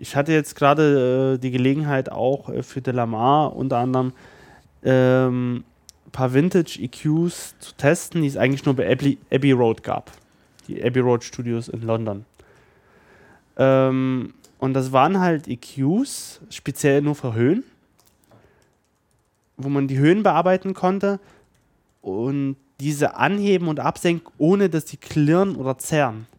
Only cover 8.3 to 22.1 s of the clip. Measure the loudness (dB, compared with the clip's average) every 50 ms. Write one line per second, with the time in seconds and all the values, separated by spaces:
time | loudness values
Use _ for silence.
8.3 | 0 0 0 0 0 0 0 0 0 0 0 0 0 0 0 0 -2 -2 -4 -2
9.3 | -2 0 2 2 2 4 2 2 0 -2 -4 -8 -8 -8 -8 -12 -20 -20 _ _
10.3 | _ _ _ _ _ _ -16 -14 -10 -4 -4 -2 0 0 2 2 2 0 -2 -6
11.3 | -12 -10 -6 -6 -6 -6 -6 -8 -10 -8 -4 -2 -2 -2 -2 -4 -8 -8 -10 _
12.3 | _ _ -20 _ _ _ _ _ _ _ _ _ _ _ _ _ _ _ _ _
13.3 | _ _ _ _ _ 2 4 4 6 4 4 2 2 0 0 -2 -2 -4 -4 -8
14.3 | -12 _ _ _ _ -6 -4 -2 -2 -2 -2 0 2 4 4 4 4 2 2 2
15.3 | 0 0 -4 -6 -10 -10 -10 -12 -8 -4 -2 0 0 0 -2 -4 -6 -12 -14 -16
16.3 | -18 -20 -20 -20 -18 -14 -10 -10 -6 -2 2 2 2 2 2 0 -2 -4 -4 -4
17.3 | -2 0 2 2 2 0 -2 _ _ _ _ _ _ _ _ _ _ _ _ _
18.3 | _ _ _ _ _ _ _ _ _ _ _ _ _ _ _ _ _ _ _ _
19.3 | _ _ _ _ _ -10 -6 -4 -2 -2 -2 -2 0 2 4 4 4 4 4 2
20.3 | 2 2 2 2 2 0 -2 -4 -6 -2 -2 -2 0 0 -2 -2 -2 -4 -8 _
21.3 | _ _ _ _ _ _ _ _ _ _ _ _ _ _ -10 -8